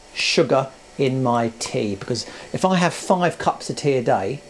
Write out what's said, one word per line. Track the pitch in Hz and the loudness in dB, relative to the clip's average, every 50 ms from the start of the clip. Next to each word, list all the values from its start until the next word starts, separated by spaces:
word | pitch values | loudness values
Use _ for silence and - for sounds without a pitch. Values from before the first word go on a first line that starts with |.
| - - - | -20 -12 -6
sugar | - - - - 180 156 117 135 131 139 - - - - - - | -4 -2 0 2 2 2 4 2 2 0 -2 -6 -18 -20 -10 -4
in | - 143 131 131 131 127 | 0 0 0 2 2 2
my | 120 120 120 117 113 113 - | 2 2 2 0 0 -2 -6
tea, | - - - 123 113 104 98 | -8 -6 -4 -2 -2 -2 -4
because | 95 - - 123 113 - - - - - - | -4 -4 -4 -4 -4 -6 -10 -14 -18 -12 -8
if | - 147 - | -4 0 2
I | 185 190 | 2 4
have | 175 180 160 - | 4 2 2 0
five | - - - 190 180 175 160 - | -2 0 0 2 2 2 0 0
cups | - - 170 - - - - | -2 -2 -2 -2 -2 -4 -8
of | - | -6
tea | - - 143 135 | -2 0 2 2
a | 127 117 | 2 2
day | 135 123 98 98 104 139 147 - | 2 2 2 0 -2 -6 -8 -12